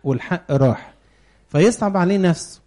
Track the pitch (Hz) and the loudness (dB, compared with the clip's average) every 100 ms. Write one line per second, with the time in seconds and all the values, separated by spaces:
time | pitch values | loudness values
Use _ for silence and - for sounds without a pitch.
0 | 139 123 - 180 - 139 131 104 - _ | -4 -4 -4 -8 -2 2 2 0 -6 _
1 | _ _ _ _ _ 147 202 226 208 190 | _ _ _ _ _ 2 2 2 -2 0
2 | 175 202 185 165 - - | 0 2 2 0 -6 -20